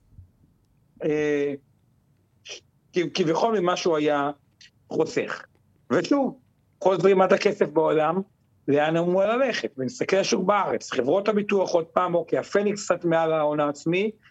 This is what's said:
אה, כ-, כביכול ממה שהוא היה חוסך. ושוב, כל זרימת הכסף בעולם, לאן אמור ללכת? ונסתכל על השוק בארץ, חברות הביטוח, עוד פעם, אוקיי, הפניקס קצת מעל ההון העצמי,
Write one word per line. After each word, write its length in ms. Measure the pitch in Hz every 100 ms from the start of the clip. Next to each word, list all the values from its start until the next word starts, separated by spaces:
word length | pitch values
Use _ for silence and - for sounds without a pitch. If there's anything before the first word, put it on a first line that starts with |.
| _ - - _ _ _ _ _ _ _
אה, 500 | 151 151 151 147 143 139 - _ _ _ _ _ _ _
כ-, 540 | - - - _ _ 180 165
כביכול 460 | - 165 165 233 220
ממה 160 | 175 180
שהוא 200 | 185 156
היה 340 | 151 147 143 147 _ _ - _ _
חוסך. 580 | - 160 - 104 - - _ _ _ -
ושוב, 480 | - 165 285 254 - _ _ _ _
כל 220 | 180 190
זרימת 320 | 185 190 185
הכסף 360 | 190 202 - 151
בעולם, 520 | 151 156 156 151 180 196 _ _ _ -
לאן 280 | 143 151 165
אמור 280 | 175 180
ללכת? 460 | 202 240 269 214 - -
ונסתכל 380 | 127 - - 190
על 40 |
השוק 240 | 185 226
בארץ, 460 | 185 202 170 113 -
חברות 380 | 123 120 180 208
הביטוח, 420 | 208 208 196 180
עוד 140 | 175
פעם, 300 | 165 - 180
אוקיי, 240 | 170 165 143
הפניקס 460 | 127 196 208 202
קצת 200 | - 170
מעל 280 | 170 165 160
ההון 280 | 160 151 151
העצמי, 500 | 147 143 165 175 214 - _